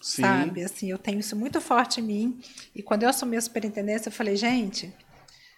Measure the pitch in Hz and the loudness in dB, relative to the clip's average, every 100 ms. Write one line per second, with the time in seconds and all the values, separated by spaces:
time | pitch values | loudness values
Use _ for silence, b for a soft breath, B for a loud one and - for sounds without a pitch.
0 | - - 196 185 175 185 180 - 190 190 | -6 2 4 4 2 -2 -6 -6 -6 -4
1 | - 202 208 208 254 320 - 247 247 - | -2 -2 -2 -4 -2 -2 2 4 4 0
2 | 226 208 233 247 B B B - - 208 | -2 0 0 -2 B B B -10 0 2
3 | 240 269 254 233 233 226 214 208 202 220 | 4 2 0 -2 -2 -4 -4 -4 -2 -2
4 | 226 - 214 202 233 254 208 - 170 - | -4 -2 0 2 2 2 0 -4 -10 -14
5 | _ b b b b | _ b b b b